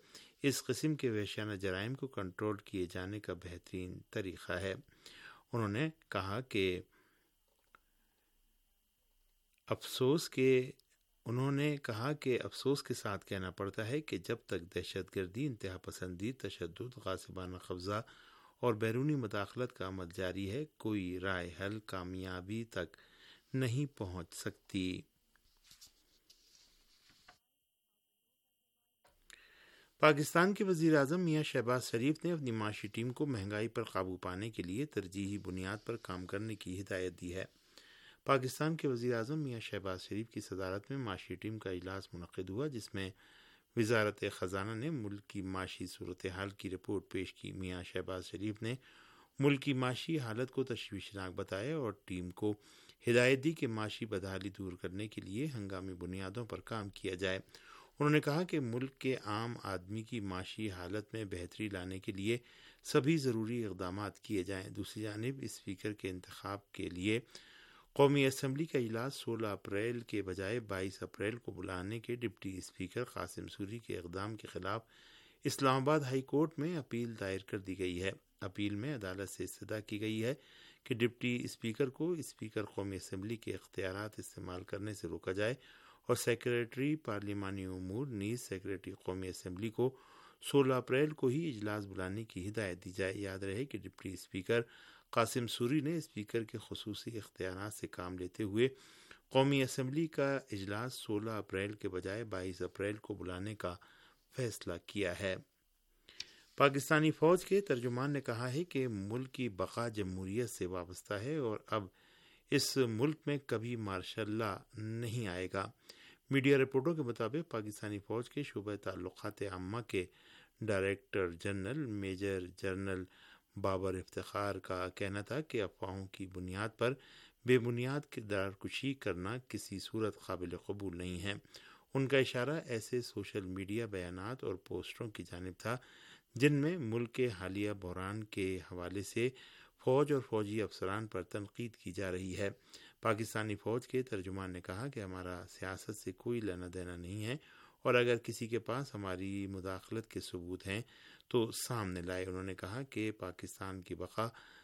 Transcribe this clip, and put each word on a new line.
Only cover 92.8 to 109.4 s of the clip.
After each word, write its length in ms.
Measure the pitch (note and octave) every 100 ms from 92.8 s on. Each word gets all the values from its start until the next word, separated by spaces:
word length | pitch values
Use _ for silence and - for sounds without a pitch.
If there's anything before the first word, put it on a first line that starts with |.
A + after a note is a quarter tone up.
دی 60 | F#2
جائے۔ 240 | F#2 F#2+ G2
یاد 220 | G2 F#2+
رہے 260 | G2 G2+
کہ 140 | C#3+ G2+
ڈپٹی 340 | F#2 - G2
اسپیکر 480 | F#2+ - G2 F2+ A#2 A#2 - - - _
قاسم 360 | - A2+ - A#2+
سوری 340 | - A#2+ D3+
نے 160 | C#3 E3
اسپیکر 480 | - G#2+ G#2 A#2
کے 140 | A2 A2
خصوصی 600 | - - A2 G2+ A#2 A2+
اختیارات 560 | - - F#2 F#2 G#2+
سے 120 | - -
کام 320 | - F2+ F#2
لیتے 240 | F2+ -
ہوئے 260 | G#2+ G#2 C3 - - - - - _
قومی 340 | C3 C#3 C#3
اسمبلی 440 | C3 - C3 D3 D#3+
کا 320 | - C#3 C#3 -
اجلاس 420 | G2+ G2 G#2 B2+
سولہ 360 | - - G#2 A2
اپریل 420 | G#2+ G2 F#2+ G#2
کے 160 | G#2 G2
بجائے 360 | F2+ F#2 G#2
بائیس 380 | A2 F#2+ F#2 F#2
اپریل 340 | F2+ - G2+ G#2+
کو 180 | -
بلانے 400 | G2 F2 F2+ G2+
کا 200 | G#2 F2+ F#2 - - - _ _ -
فیصلہ 360 | A#2+ - G2 E2+ -
کیا 340 | G#2 F2+ F2
ہے۔ 160 | G2 F#2 - _ _ _ _ _ - - - - - -
پاکستانی 540 | C#3 C#3 - D#3 D#3
فوج 340 | - D#3 F3+
کے 160 | - G3
ترجمان 500 | G3+ B2+ B2 A#2+ C#3+
نے 100 | C#3+
کہا 320 | C3 A2+ B2+
ہے 120 | C#3
کہ 240 | F3 C3+ B2+
ملک 440 | G#2 G2 A#2+ C3
کی 160 | -